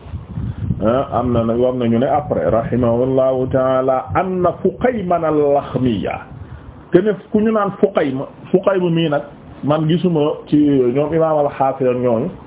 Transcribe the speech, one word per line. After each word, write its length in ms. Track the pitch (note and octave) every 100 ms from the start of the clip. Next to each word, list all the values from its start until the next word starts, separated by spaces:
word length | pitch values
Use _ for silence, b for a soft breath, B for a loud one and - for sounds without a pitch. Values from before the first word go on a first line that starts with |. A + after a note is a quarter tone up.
| - - - - B B B -
Ah, 360 | G#2+ B2+ - A2+
am 120 | B2
na 120 | A#2
nag, 140 | A2+ A#2
war 140 | B2+
nañu 240 | B2+ A#2 A#2
ne 80 | C#3
après, 420 | C#3+ - G2 E2
rahimahullahu 1000 | A2 - A#2+ A#2 A#2+ C3 C3 C3 C3 C3
ta'ala, 560 | C3 C3 C3 C3 C3 -
anna 380 | D3+ F#3 F#3 F3 -
Fuqayman 640 | F#3+ - B3+ A#3 F3+ E3+
al-Lakhmiya, 920 | D#3 D3+ C#3+ C#3+ - C3 B2+ G2+ C2 - - - B B B - -
te 60 | F3
ne 100 | G#3+ G3 -
ku 80 | G#3+
ñu 100 | A3
naan 200 | A3 G3 -
Fuqaym, 420 | G3 G3 D3 C3 - - -
Fuqaym 360 | - - F#3+ F3
mii 140 | E3 E3
nag, 140 | C#3+ - - - -
man 220 | C3 D#3 D#3
gisuma 320 | E3+ F3+ D#3 D3+ - -
ci 100 | D3+
ñoom 560 | D3 C#3 B2 C3+ D3
imaam 240 | D#3+ D#3+ D3+ C#3+
al-Hafiz 400 | - C3+ C3 B2+
ak 80 | B2
ñooñu, 320 | B2 A2+ E3+ -